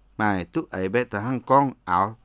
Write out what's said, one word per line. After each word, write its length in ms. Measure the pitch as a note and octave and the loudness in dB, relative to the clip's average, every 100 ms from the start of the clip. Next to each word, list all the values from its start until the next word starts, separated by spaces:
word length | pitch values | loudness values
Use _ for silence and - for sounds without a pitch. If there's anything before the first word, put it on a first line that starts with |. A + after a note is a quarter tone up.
| _ - | _ -2
mai 280 | G#2+ G2 F2 | 0 0 -4
túc 240 | - - | -6 -6
ấy 200 | F#2 F#2+ | -4 -2
bé 140 | A2 | -2
ta 160 | B2 G#2 | -2 -4
hăng 220 | A2 B2+ | -4 -6
con, 300 | - C3 C#3 - - | 2 4 4 -2 -2
áo, 320 | F2+ G2 A#2 | 0 0 -4